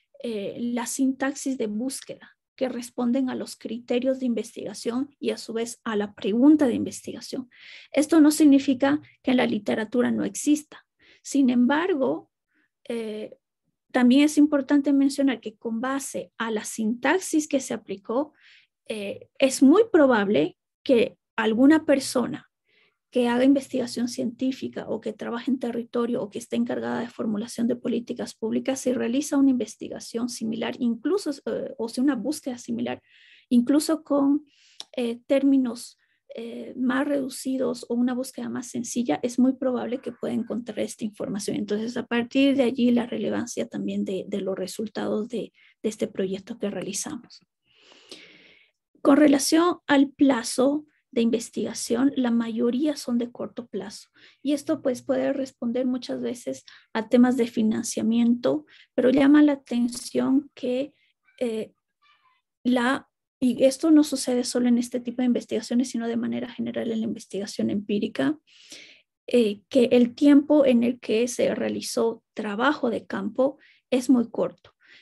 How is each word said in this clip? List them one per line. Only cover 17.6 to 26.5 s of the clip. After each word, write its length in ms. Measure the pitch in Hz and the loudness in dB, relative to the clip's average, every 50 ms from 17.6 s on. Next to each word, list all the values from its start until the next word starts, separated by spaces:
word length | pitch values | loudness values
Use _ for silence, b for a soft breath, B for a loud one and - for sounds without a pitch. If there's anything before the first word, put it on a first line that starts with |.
se 120 | 254 - 240 | -2 -4 -8
aplicó, 600 | 214 - - 190 196 - - 220 254 311 - b b b b b b b b _ _ _ | -8 -8 -10 -12 -10 -8 -4 -4 -4 -4 -4 b b b b b b b b _ _ _
eh, 420 | - 226 214 202 196 196 - - - _ - | -12 -10 -8 -8 -10 -10 -12 -16 -20 _ 0
es 240 | 277 262 262 - 277 | 2 2 4 6 6
muy 200 | 262 311 415 466 - | 8 8 8 6 6
probable 640 | - 330 285 262 247 208 202 190 208 - 311 370 - _ _ _ _ _ - | 6 6 6 6 4 4 2 2 2 2 2 0 -4 _ _ _ _ _ 0
que 340 | - 262 226 202 - - _ _ _ _ | 2 4 4 4 0 -2 _ _ _ _
alguna 500 | - 220 220 220 220 262 277 320 311 311 | -2 0 0 4 6 6 6 6 6 4
persona 640 | - 277 277 269 - - 254 233 - - - - _ _ _ _ _ _ _ _ _ _ _ _ _ | 2 2 2 2 -2 -2 -2 -2 -2 -6 -10 -12 _ _ _ _ _ _ _ _ _ _ _ _ _
que 160 | - 247 240 | -2 -2 0
haga 160 | 240 240 247 262 | 0 2 4 4
investigación 640 | 269 277 269 - - - 262 240 240 - 240 240 | 4 4 4 0 -2 -4 -4 -4 -4 -4 -4 -4
científica 800 | 247 - - 254 220 - - 262 262 262 - - 240 240 - - | -4 -4 -4 -6 -6 -4 -4 -4 -4 -4 -4 -8 -10 -8 -10 -8
o 140 | - 220 214 | -6 -8 -6
que 100 | - 220 | -6 -8
trabaje 400 | 214 - 226 220 233 240 233 233 | -10 -8 -8 -8 -8 -6 -2 -2
en 80 | 240 254 | -2 -2
territorio 640 | - 240 233 233 233 - - 240 240 240 240 - 196 | -2 -4 -6 -6 -6 -4 -4 -4 -2 -2 -2 -4 -6
o 60 | 208 | -6
que 100 | - 233 | -8 -12
esté 160 | 240 - | -10 -6